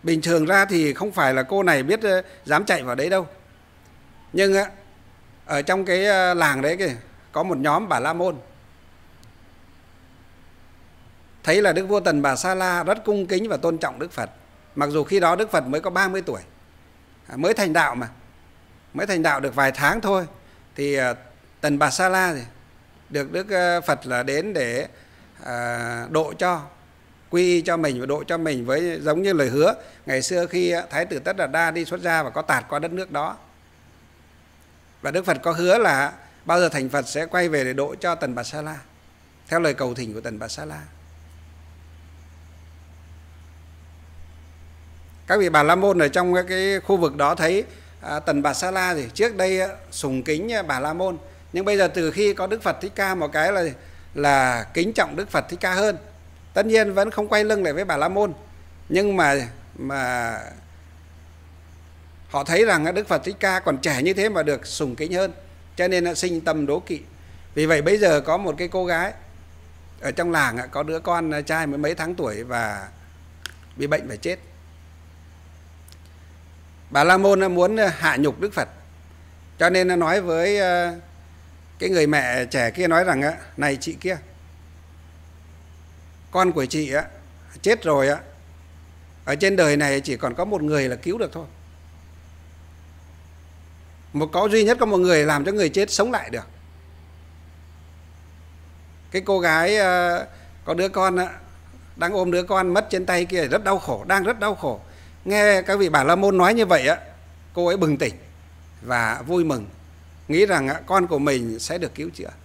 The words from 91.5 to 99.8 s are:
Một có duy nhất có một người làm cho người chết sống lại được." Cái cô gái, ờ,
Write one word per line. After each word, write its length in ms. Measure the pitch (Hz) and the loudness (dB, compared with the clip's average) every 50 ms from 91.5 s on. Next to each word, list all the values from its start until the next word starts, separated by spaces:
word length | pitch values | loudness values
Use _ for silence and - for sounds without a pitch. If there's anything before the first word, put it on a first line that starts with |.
| - - - - - - - - - - - - - - - - - - - - - - - - - - - - - - - - - - - - - - - - - - - - - - - - - - - - | -20 -20 -20 -20 -20 -20 -20 -20 -20 -20 -20 -20 -20 -20 -20 -20 -20 -20 -20 -20 -20 -20 -20 -20 -20 -20 -20 -20 -20 -20 -20 -20 -20 -20 -20 -20 -20 -20 -20 -20 -20 -20 -20 -20 -20 -20 -20 -20 -20 -20 -20 -8
Một 180 | - 147 156 156 | -4 -4 -4 0
có 160 | - 175 208 214 | 0 0 2 4
duy 160 | 208 226 208 | 4 4 6
nhất 120 | 214 240 240 | 4 4 2
có 60 | 226 | 2
một 120 | 220 202 185 | 2 4 4
người 260 | 180 180 175 156 147 | 4 6 6 4 4
làm 200 | 151 151 143 143 | 4 2 0 0
cho 80 | 190 | -2
người 160 | 196 208 185 151 | 0 0 0 0
chết 220 | 120 196 202 208 | 2 0 0 0
sống 220 | - - 202 240 | 0 0 0 0
lại 180 | 247 196 135 117 | 0 -6 -6 -6
được." 180 | 117 117 92 - - - - - - - - - - - - - - - - - - - - - - - - - - - - - - - - - - - - - - - - - - - - - - - - - - - - - | -10 -10 -12 -12 -20 -20 -20 -20 -20 -20 -20 -20 -20 -20 -20 -20 -20 -20 -20 -20 -20 -20 -20 -20 -20 -20 -20 -20 -20 -20 -20 -20 -20 -20 -20 -20 -20 -20 -20 -20 -20 -20 -20 -20 -20 -20 -20 -20 -20 -20 -20 -20 -20 -20 -20 -6
Cái 120 | - 190 190 | -6 -4 0
cô 160 | 196 196 185 | 2 2 2
gái, 360 | 175 170 160 160 165 185 214 | 4 4 4 4 4 4 4
ờ, 500 | 220 | 4